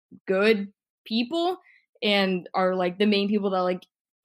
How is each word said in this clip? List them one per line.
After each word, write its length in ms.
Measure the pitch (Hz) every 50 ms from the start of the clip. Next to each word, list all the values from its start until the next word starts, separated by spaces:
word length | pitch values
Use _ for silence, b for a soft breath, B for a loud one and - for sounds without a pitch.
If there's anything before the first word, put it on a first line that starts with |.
| _ _ - - _
good 460 | - 190 190 202 220 220 202 202 202 - _ _ _ _ _ _
people 520 | - 220 226 247 240 330 339 339 359 370 359 b b b b b b b _ -
and 460 | 208 202 202 196 190 185 180 165 - -
are, 200 | 185 185 185 185
like, 220 | 185 180 180 180 190
the 80 | 208
main 220 | 214 208 196 202 202
people 220 | 214 208 196 202
that, 100 | 190 185 180
like, 240 | 180 185 180 - - _ _ _ _ _ _ _